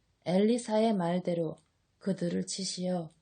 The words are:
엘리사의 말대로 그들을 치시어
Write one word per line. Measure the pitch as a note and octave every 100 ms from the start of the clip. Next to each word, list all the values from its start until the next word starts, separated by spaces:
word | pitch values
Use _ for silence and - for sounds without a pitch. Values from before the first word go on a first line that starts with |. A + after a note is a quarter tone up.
| _ _
엘리사의 | D#3+ F#3 G#3+ A#3+ A3 G#3+ A3+
말대로 | G3+ E3+ F3+ F3 E3+ D#3 - _ _ _ _
그들을 | G3 - F3 F#3 F#3
치시어 | - F#3 - F3+ F3 D#3+ _